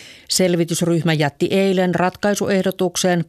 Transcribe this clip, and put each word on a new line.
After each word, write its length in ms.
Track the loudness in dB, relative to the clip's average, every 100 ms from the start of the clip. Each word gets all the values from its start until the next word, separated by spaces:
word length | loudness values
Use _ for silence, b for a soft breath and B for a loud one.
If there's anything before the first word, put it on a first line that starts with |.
| B B -4
Selvitysryhmä 840 | 0 2 0 -2 -2 0 2 2
jätti 340 | 2 0 -2 -2
eilen 440 | 0 2 2 0 0
ratkaisuehdotuksen 1300 | -2 -2 -2 -2 0 0 0 -2 -4 -2 0 0